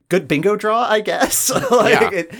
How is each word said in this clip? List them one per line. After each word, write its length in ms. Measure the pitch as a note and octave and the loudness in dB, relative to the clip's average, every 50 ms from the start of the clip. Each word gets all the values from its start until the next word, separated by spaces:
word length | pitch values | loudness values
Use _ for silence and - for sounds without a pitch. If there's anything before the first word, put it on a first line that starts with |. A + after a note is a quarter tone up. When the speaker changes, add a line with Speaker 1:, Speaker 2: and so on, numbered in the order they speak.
| _ - | _ -2
Speaker 1:
good 180 | F3 F#3 D3+ | -2 -2 0
bingo 300 | - D#3 C#3+ D#3+ G3+ G#3 | -2 -2 0 0 0 0
draw, 260 | G3+ G#3 G#3+ A3 A#3 B3 | 0 -2 -2 -2 -2 0
I 160 | - G#3+ G#3+ | 0 0 0
guess. 500 | G3+ F#3 E3 - - - - - - - | 0 -2 -2 0 0 0 0 -2 0 0
<laughs> 200 | B3+ - - - | -2 -2 0 2
Like, 300 | A#3 B3 G#3 A3+ - - | 2 4 4 4 4 4
Speaker 2:
Yeah. 100 | - - | 2 0
Speaker 1:
it, 240 | G3+ F3 E3 - G3+ | 0 -4 -6 -6 -12